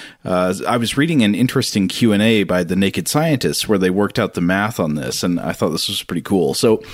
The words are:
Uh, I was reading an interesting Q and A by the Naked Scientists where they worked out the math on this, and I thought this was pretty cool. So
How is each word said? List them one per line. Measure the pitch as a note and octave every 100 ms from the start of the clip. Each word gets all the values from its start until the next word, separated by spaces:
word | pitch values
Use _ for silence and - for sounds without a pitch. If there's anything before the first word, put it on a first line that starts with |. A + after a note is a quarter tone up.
| - -
Uh, | - F2+ F2+ G2 -
I | A#2+
was | A2+ C3+
reading | D#3 D#3
an | G#2 G#2
interesting | B2 C3+ - G#2+ F#2+
Q | - A#2
and | G2+
A | A2 A2
by | F#2 F2+
the | F2 F#2
Naked | G2 F#2 E2
Scientists | D3+ E3 D3+ D#2+ D2 -
where | G2+
they | F#2
worked | F#2 G2+ -
out | G2
the | -
math | F2 F#2+ G#2+ -
on | E2 D2+
this, | B1+ -
and | F#2 F2
I | D#2
thought | F2 G2
this | D#2 -
was | G2
pretty | - F2
cool. | - G2 D2
So | - A#2 A2 -